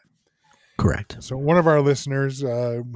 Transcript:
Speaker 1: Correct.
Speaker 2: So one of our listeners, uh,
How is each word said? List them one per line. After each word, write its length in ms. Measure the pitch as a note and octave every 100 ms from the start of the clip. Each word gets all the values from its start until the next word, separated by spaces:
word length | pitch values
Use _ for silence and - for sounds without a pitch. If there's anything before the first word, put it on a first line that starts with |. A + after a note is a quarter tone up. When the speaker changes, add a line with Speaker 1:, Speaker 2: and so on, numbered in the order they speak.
| _ _ _ _ _ _ _ -
Speaker 1:
Correct. 380 | F#2+ D2+ G#2 -
Speaker 2:
So 140 | - C3
one 220 | C#3+ F3
of 80 | E3
our 140 | D3+
listeners, 600 | C#3+ C3+ C#3+ C#3 C#3 C3+
uh, 400 | C#3 A#2+ B2 A#2+ B2